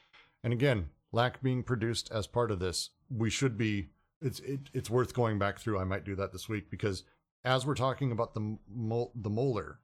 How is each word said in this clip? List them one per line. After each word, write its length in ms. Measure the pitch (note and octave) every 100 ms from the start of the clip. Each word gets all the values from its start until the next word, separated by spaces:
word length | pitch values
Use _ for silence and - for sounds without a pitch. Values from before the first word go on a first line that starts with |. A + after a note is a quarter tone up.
| _ - - _
and 80 | A#2+
again, 380 | A#2+ C#3+ A#2 D#2 - -
lack 280 | A2 B2 -
being 220 | C3 B2+
produced 480 | - B2 A2+ A2 -
as 160 | A2 G2+
part 240 | A#2+ A#2
of 80 | G2
this, 300 | F#2 E2+ - _ -
we 200 | A2+ A2+
should 280 | - C3+ G#2+
be, 300 | A2+ G2+ F2 _ _ -
it's, 200 | C3+ -
it, 280 | - C#3 C#3
it's 160 | C3 B2+
worth 240 | A#2+ A#2+
going 260 | - A#2 G#2+
back 200 | G2 -
through. 200 | - G2+
I 60 | F#2
might 180 | G2
do 120 | G2+ F#2
that 180 | F#2+
this 160 | F#2 -
week 200 | G#2+ -
because 360 | F#2 G#2 F#2 - _ _ _ B2
as 200 | C3 C3+
we're 100 | B2
talking 360 | C3 B2 C#3
about 220 | A2+ A#2
the 240 | A2 G#2+ G#2+ -
mol-, 460 | A2 A2 A#2 A#2+ A#2+
the 140 | G#2
molar 500 | G#2+ C3+ G#2+ D#2 -